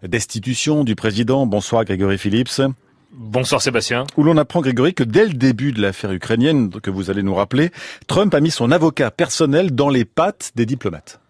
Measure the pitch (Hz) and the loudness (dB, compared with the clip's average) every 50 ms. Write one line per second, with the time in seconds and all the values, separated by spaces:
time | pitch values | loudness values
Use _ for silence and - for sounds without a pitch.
0 | - 90 98 117 110 - - 110 98 127 127 - - 151 151 151 143 117 107 - | -6 -2 -4 -4 -4 -4 -8 -8 -4 -4 -4 -2 0 0 2 2 2 0 -2 0
1 | - 110 101 107 120 113 131 139 135 117 98 104 - - - 113 113 - 98 92 | 0 -2 0 0 0 2 2 2 2 2 0 -2 -2 0 0 0 0 0 0 0
2 | 98 98 98 98 - 104 98 117 127 - - - 135 135 131 _ _ _ _ _ | 0 0 0 0 0 0 0 0 0 -2 -2 -2 -2 -2 -2 _ _ _ _ _
3 | _ _ - 131 117 110 107 127 127 - - 123 - 135 120 117 107 - 123 120 | _ _ -20 -18 -16 -4 -4 -2 0 0 0 0 0 0 0 -2 -2 0 -2 -4
4 | 135 127 - - 147 156 170 156 147 - - 175 143 135 123 117 127 165 190 - | -4 -4 0 2 4 4 4 4 2 2 -2 -2 0 0 2 2 2 2 2 0
5 | 131 113 107 185 214 220 160 123 123 135 123 107 127 143 131 110 101 98 92 - | -4 0 4 2 2 2 2 2 2 2 2 2 -2 -4 -2 0 -2 -2 -2 -4
6 | - 101 95 90 - - 117 113 123 151 160 143 117 98 87 110 - 101 95 95 | -6 -6 -6 -6 -2 -2 0 2 2 2 4 2 0 0 -4 -6 -8 -6 -6 -4
7 | 95 85 95 101 98 98 95 92 101 - - 131 156 175 - - - - - - | -4 -4 -2 -2 -2 0 0 0 0 0 2 0 0 0 -2 -10 -18 -18 -18 -18
8 | - - 139 170 208 202 - 147 147 165 156 - 120 117 151 180 156 160 - - | -8 -2 0 2 2 2 2 2 2 2 0 0 0 2 2 4 2 2 2 0
9 | 143 113 - - 175 - - - 165 143 139 160 185 185 135 117 143 143 139 127 | -2 -2 0 -2 -4 -4 0 0 0 2 2 2 0 0 0 0 0 2 2 2
10 | 113 - _ - 165 196 208 _ - - _ 120 117 110 139 127 - 101 82 78 | 0 0 _ 0 0 0 -2 _ -14 -10 _ -4 -2 -2 -2 -6 -6 -8 -8 -8
11 | _ - - _ _ | _ -20 -20 _ _